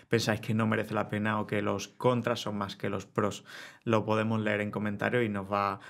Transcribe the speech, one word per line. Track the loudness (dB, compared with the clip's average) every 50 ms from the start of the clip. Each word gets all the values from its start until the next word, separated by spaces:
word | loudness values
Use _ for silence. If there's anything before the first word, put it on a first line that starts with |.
| -4 0
pensáis | 0 2 2 2 0 0
que | 0 -2 0
no | 2 2 2
merece | 2 0 0 0 0
la | -2 -2 -2
pena | -2 -2 0 0 0 0
o | -2 -2
que | -2 -2
los | 0 0 -2 -2 -4 -8
contras | -6 0 2 2 2 2 0 0 -2 -2
son | -4 -6 -4
más | -4 -6 -6 -6
que | -6 -6 -4
los | -4 -4 -6
pros. | -4 0 0 2 2 0 -4 -10 -16 -16 -16 -16 -16 -16 -6
Lo | 0 2 4 4 4
podemos | 4 2 2 2 2 0 0
leer | 2 2 2 0
en | 0 -2
comentarios | -2 -2 -2 -2 -2 0 0 2 2 2 2
y | 2
nos | 0 -2 -4 -2
va | 0 0 0 0 -2 -4 -10 -14